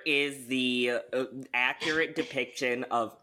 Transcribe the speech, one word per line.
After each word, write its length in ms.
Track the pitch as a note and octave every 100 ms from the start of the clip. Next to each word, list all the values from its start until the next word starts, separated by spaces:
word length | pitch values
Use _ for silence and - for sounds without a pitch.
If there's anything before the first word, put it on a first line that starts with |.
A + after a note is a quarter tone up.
| D#3+
is 420 | C#3+ C#3+ C#3 A#2+
the, 440 | C3 B2+ B2 B2 A#2+ -
uh, 140 | B2+ C3 C3 C3
accurate 640 | B2 B2+ C#3+ D#3+ D#3 D#3 D#3
depiction 680 | D3+ C3+ B2 - B2+ A#2+ B2+
of 300 | A#2 A2 -